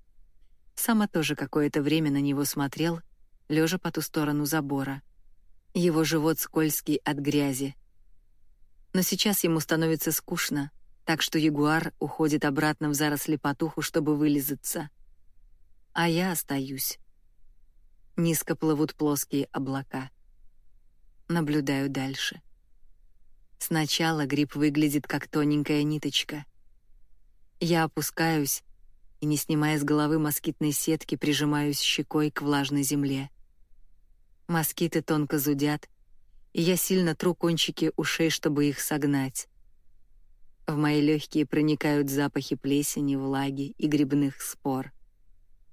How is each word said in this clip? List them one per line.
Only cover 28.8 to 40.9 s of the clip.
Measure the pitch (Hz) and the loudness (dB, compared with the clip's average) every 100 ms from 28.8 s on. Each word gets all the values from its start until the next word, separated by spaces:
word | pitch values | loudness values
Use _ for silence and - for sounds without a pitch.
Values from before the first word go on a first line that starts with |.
| - - - - | -20 -20 -20 -6
и, | 151 | -2
не | 147 | -2
снимая | - 156 151 156 | 0 0 2 0
с | |
головы | 147 151 151 160 | 2 2 2 2
москитной | 151 143 - - 151 | 0 -2 -4 -2 -2
сетки, | 139 - 156 - 135 | 0 0 -2 -2 -4
прижимаюсь | 151 143 147 147 147 143 | 0 2 2 2 0 0
щекой | - - 147 156 151 | 0 -2 0 0 0
к | - | 0
влажной | 143 147 139 143 | 0 2 2 0
земле. | 135 147 139 135 139 - - _ - - - - _ - _ _ - | 2 0 0 -2 -4 -12 -20 _ -20 -20 -20 -20 _ -20 _ _ -2
Москиты | 165 151 - 170 165 | 0 0 -2 -2 -2
тонко | 151 156 147 151 | 0 0 0 0
зудят, | 139 139 147 151 - _ _ - - - - | 0 0 0 -2 -6 _ _ -20 -20 -20 -10
и | - | -2
я | 165 180 | 2 2
сильно | - 185 170 151 | 2 2 2 2
тру | 180 165 | -2 0
кончики | 170 165 - - 160 - | 0 0 -2 0 -2 0
ушей, | 151 - 165 | -4 0 0
чтобы | - 160 147 147 | 2 0 2 2
их | 139 | 0
согнать. | - 151 147 143 135 - - _ - - - - - - - - - - - | -2 0 2 2 0 -6 -12 _ -20 -20 -20 -20 -20 -20 -20 -20 -20 -14 -6
В | 151 | 0
мои | 151 | 2